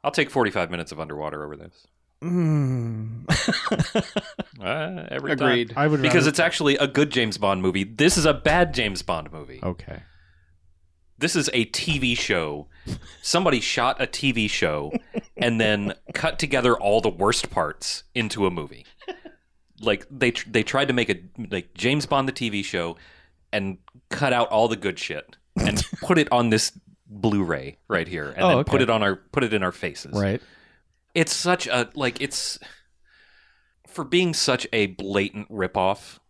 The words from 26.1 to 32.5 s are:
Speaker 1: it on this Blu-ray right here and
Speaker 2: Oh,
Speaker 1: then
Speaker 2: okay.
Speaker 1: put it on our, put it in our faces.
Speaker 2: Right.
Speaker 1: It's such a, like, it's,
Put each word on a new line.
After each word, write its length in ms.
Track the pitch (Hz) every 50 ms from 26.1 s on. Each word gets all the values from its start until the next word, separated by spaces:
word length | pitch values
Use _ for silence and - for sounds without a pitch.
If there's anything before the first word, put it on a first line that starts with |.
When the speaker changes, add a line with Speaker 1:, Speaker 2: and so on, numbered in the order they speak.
| 180 165
Speaker 1:
it 140 | 147 -
on 180 | 117 123 120 117
this 220 | 110 110 - - - - _ - - _ _ _
Blu-ray 680 | 107 104 95 113 104 101 95 82 82 69 65 69 - _ _ _
right 200 | 110 87 82 82
here 220 | 90 80 73 71
and 120 | - - -
Speaker 2:
Oh, 40 | 180
Speaker 1:
then 80 | 160 123
Speaker 2:
okay. 120 | 143 -
Speaker 1:
put 100 | - 135
it 80 | 131 113
on 120 | 113 110 104
our, 120 | 98 95
put 280 | 92 _ _ - 143 131
it 100 | 113 107
in 100 | 104 95
our 80 | 90
faces. 420 | 87 - - 90 71 - - 69 -
Speaker 2:
Right. 280 | 101 101 98 101 127 - - - - _ _ _ _ _ _ _ _ _ _ _
Speaker 1:
It's 180 | 170 160 160 -
such 340 | - - 175 180 180 - -
a, 220 | - 123 120 - -
like, 260 | 147 139 123 117 -
it's, 380 | 135 147 - - - -